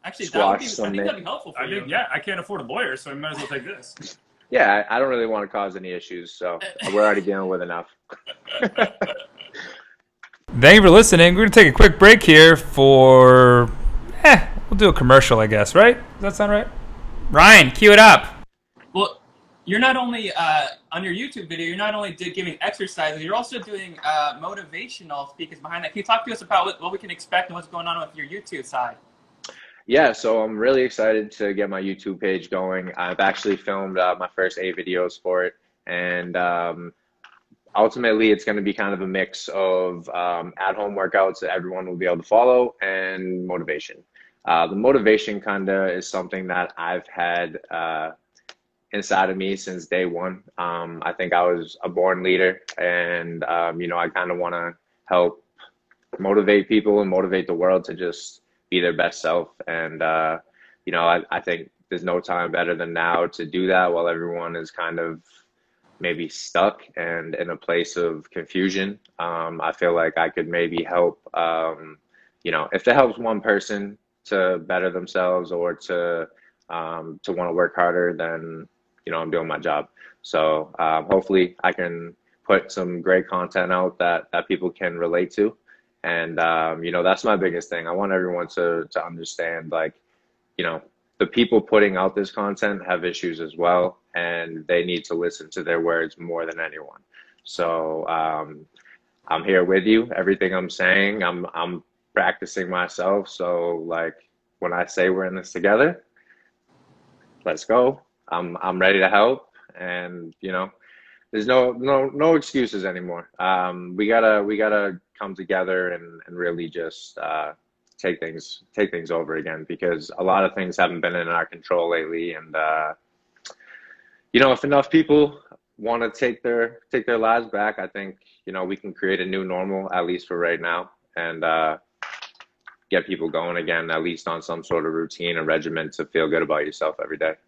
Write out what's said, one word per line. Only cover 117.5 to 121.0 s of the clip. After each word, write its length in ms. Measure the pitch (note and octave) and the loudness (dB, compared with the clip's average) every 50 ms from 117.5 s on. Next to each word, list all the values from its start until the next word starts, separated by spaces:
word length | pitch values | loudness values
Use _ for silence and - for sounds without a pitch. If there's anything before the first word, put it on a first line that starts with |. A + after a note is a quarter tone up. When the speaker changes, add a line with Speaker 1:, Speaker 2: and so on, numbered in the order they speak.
| D2+ _ _ _ _ _ _ _ _ | -12 _ _ _ _ _ _ _ _
Speaker 2:
take 220 | _ - F#2+ F2 - | _ -6 -6 -6 -6
things, 440 | E2 E2 D#2+ E2 - - - - _ _ _ | -8 -12 -12 -14 -16 -18 -20 -20 _ _ _
take 180 | - G#2 F2+ | -4 -4 -4
things 200 | - E2+ E2 D#2+ | -4 -10 -8 -6
over 240 | E2+ E2 E2 D2 D#2+ | -6 -6 -4 -6 -8
again, 300 | D#2+ D2+ E2 D#2+ D#2 D#2 | -8 -8 -8 -10 -12 -12
because 420 | _ E2+ - - F2 E2+ D#2 D#2 - - | _ -12 -6 -4 -4 -4 -4 -8 -14 -10
a 60 | - F#2 | -4 -2
lot 200 | F#2+ F#2 G2 F#2+ | 0 2 2 0
of 80 | F2+ - | 0 -2
things 220 | G2+ F#2 F2+ F2 | -4 -8 -6 -2
haven't 240 | - F#2 E2+ F2 E2+ | -2 -2 -2 -2 -4